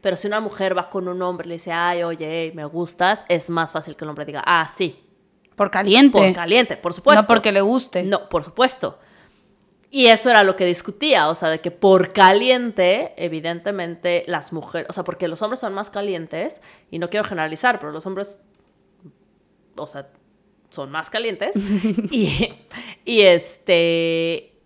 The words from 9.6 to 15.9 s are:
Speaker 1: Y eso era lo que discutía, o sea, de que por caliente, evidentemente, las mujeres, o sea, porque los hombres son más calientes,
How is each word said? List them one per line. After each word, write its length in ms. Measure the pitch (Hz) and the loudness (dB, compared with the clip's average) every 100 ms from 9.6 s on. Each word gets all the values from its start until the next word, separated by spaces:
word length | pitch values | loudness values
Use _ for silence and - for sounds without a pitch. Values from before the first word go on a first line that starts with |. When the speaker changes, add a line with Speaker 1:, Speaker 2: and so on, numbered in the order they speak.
| _ _ _ | _ _ _
Speaker 1:
Y 160 | 269 240 | 4 6
eso 220 | 220 247 | 6 6
era 140 | 220 | 6
lo 140 | 196 190 | 6 2
que 80 | 180 | 0
discutía, 640 | 175 - - 302 220 151 | -2 -8 -6 2 2 2
o 60 | 165 | 0
sea, 120 | 165 | -2
de 120 | 160 | -2
que 100 | 170 | -6
por 400 | - 202 190 185 | 0 6 6 4
caliente, 1000 | - 190 202 247 254 240 196 180 214 - - | 6 6 6 4 2 0 0 2 2 -2 -8
evidentemente, 1120 | 170 160 165 170 170 202 170 170 175 175 170 | -8 -6 -8 -6 -6 -6 -8 -6 -2 -2 -2
las 240 | 165 - | -8 -8
mujeres, 380 | 165 - - - | -12 -8 -10 -8
o 40 | |
sea, 120 | - 175 | -10 -10
porque 240 | 175 175 | -6 -8
los 120 | 156 | -6
hombres 200 | 214 254 | -6 -6
son 120 | 226 | -8
más 160 | 196 | -8
calientes, 680 | 208 | -8